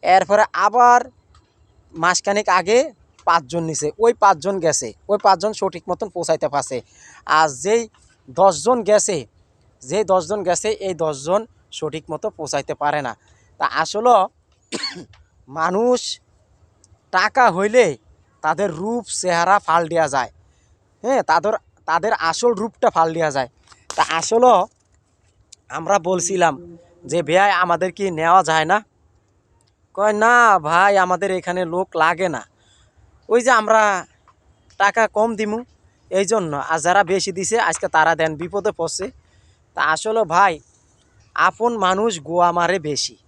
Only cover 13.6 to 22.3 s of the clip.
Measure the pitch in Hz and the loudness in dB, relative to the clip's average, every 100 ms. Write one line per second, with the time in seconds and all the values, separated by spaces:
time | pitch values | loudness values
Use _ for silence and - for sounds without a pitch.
13.6 | 139 135 160 202 240 226 185 _ _ _ | -4 -4 -4 -2 4 4 2 _ _ _
14.6 | _ - - 175 131 _ _ _ _ 147 | _ -12 -12 -14 -18 _ _ _ _ -4
15.6 | 165 185 240 247 - - _ _ _ _ | -2 0 0 0 -4 -14 _ _ _ _
16.6 | _ _ _ _ _ 185 208 269 240 170 | _ _ _ _ _ -2 0 2 2 2
17.6 | 202 240 208 131 _ _ _ _ 151 165 | 0 4 2 0 _ _ _ _ -4 -2
18.6 | 202 151 196 240 208 - 185 170 170 202 | -2 -4 -6 -6 -8 -8 -2 0 2 2
19.6 | - 165 165 170 151 135 120 _ _ _ | 2 0 0 -2 0 -2 -6 _ _ _
20.6 | _ _ _ _ 220 262 - 160 180 220 | _ _ _ _ -2 -2 2 0 0 -6
21.6 | _ _ - 165 196 208 165 | _ _ -2 -2 0 -2 -2